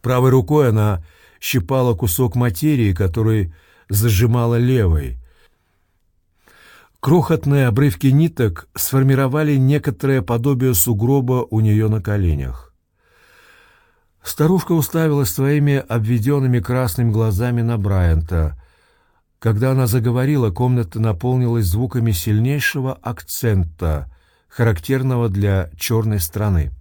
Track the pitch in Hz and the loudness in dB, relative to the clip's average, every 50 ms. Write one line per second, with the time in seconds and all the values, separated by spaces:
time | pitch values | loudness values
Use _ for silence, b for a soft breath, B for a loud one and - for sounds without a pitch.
0 | _ 117 127 127 127 131 127 131 123 - 147 151 143 123 107 107 107 107 101 87 | _ 0 0 2 4 4 4 4 2 2 2 2 2 4 2 2 2 2 0 -2
1 | b b b b b b b b - - - 131 95 - 139 131 127 123 117 92 | b b b b b b b b -10 -4 -2 -2 -2 0 -2 0 0 0 0 0
2 | - 101 - - 131 120 - 123 123 120 - - - 151 151 131 117 101 95 - | -2 -4 0 0 -2 0 0 0 0 0 -2 -2 0 0 2 2 2 0 0 0
3 | 104 92 82 117 110 110 110 107 98 85 b b b b b b b b 101 101 | -2 -2 -2 -2 0 0 0 0 -2 -4 b b b b b b b b -2 0
4 | 107 117 104 92 120 117 113 123 120 117 120 117 120 123 131 127 107 90 82 78 | 0 2 2 2 2 2 2 2 0 0 0 0 2 2 2 2 2 2 2 0
5 | 71 65 58 60 - - _ _ _ _ _ _ _ _ _ _ _ _ _ _ | -2 -4 -10 -12 -16 -20 _ _ _ _ _ _ _ _ _ _ _ _ _ _
6 | _ _ _ _ _ _ _ b b b b b b b b b b b b b | _ _ _ _ _ _ _ b b b b b b b b b b b b b
7 | - 131 156 180 147 - 165 151 - 143 139 143 135 123 107 113 143 147 110 - | 0 2 4 4 4 2 0 -2 0 0 2 2 2 2 2 2 2 2 0 2
8 | - 135 131 143 160 165 160 - 123 107 85 - - _ _ - - - - 135 | 2 4 4 4 4 2 0 0 -2 -2 -2 -4 -14 _ _ -8 -8 -2 0 2
9 | 135 135 135 127 139 131 123 151 156 147 147 135 131 131 143 147 147 147 123 - | 2 4 2 2 2 0 0 0 0 0 2 2 2 2 2 2 0 -2 -6 -4
10 | - 135 135 131 107 - 120 117 117 143 139 123 127 131 123 - - - 117 101 | -2 0 0 0 0 -2 -2 -2 0 0 0 0 0 0 0 0 0 0 0 0
11 | 110 123 139 139 131 123 127 127 117 - - 110 110 110 104 107 110 110 107 110 | 0 0 2 0 0 0 -2 -2 -2 -2 -2 0 2 2 2 2 2 0 -2 -2
12 | 90 - 104 104 95 87 80 73 67 64 64 64 - _ _ _ _ _ _ b | -4 -4 -2 -2 0 0 -2 -2 -4 -8 -10 -12 -14 _ _ _ _ _ _ b
13 | b b b b b b b b b b b b b b b b b b b b | b b b b b b b b b b b b b b b b b b b b
14 | b b b b _ - - - 147 160 185 185 - - 175 165 143 - - 165 | b b b b _ -14 -4 0 2 2 2 2 2 0 0 0 0 0 -2 0
15 | 160 160 147 143 139 120 - - 135 139 147 151 143 143 143 139 - - 113 120 | 0 2 2 0 0 -2 -2 -2 0 0 2 2 2 2 0 0 -2 -2 -4 -2
16 | 107 107 123 120 104 127 147 143 135 131 123 123 - - 123 127 131 120 - - | 0 0 -2 0 0 0 0 0 0 0 0 0 -2 -2 -2 -2 -2 -2 -2 0
17 | 120 117 107 110 113 110 101 90 117 123 123 120 117 117 120 113 98 101 98 95 | 0 0 2 0 0 0 0 0 -2 -2 -2 -2 -2 -2 -2 -2 -2 0 0 2
18 | 90 85 82 80 80 80 90 85 80 78 - b b b b b b b b b | 2 2 2 2 0 -2 -2 -2 -2 -2 -4 b b b b b b b b b
19 | b b b b b _ _ _ - 117 110 104 120 131 135 131 131 117 101 127 | b b b b b _ _ _ -2 -2 0 0 0 0 2 2 2 2 0 0
20 | 110 120 117 123 127 139 151 143 123 107 90 90 123 127 127 123 117 92 - 110 | 0 0 0 0 0 0 0 0 0 0 0 0 0 0 2 0 -2 -4 -4 -2
21 | 110 113 104 82 - 123 127 127 127 120 117 117 107 90 82 104 123 120 - 127 | -2 -2 -2 -2 -2 -2 0 0 0 0 0 0 0 0 0 -2 -2 -2 -2 0
22 | 113 117 104 87 - - 104 107 113 127 143 147 135 - - 147 131 131 131 - | 0 0 0 -2 -2 0 0 2 2 2 0 0 -2 -4 -4 -2 -4 -6 -6 -6
23 | - 113 113 - - - - - - 120 107 95 87 82 80 - - 80 78 73 | -8 -10 -10 -10 -12 -12 -10 -4 -2 0 0 0 0 -2 -4 -6 -4 -2 -2 -2
24 | 65 b b b b b b b b b _ - 120 117 107 90 - - 135 131 | -4 b b b b b b b b b _ -2 0 0 0 -2 -2 -4 -4 -2
25 | 131 135 127 120 120 117 95 101 101 101 98 95 90 - - - - - 117 110 | 0 -2 0 0 -2 -2 0 0 0 0 0 0 -2 -4 -10 -10 -6 -2 -2 0
26 | 110 110 107 104 90 - - 101 107 107 95 85 76 65 - - | 0 0 -2 -2 -4 -4 -4 -4 0 0 2 2 0 -2 -6 -12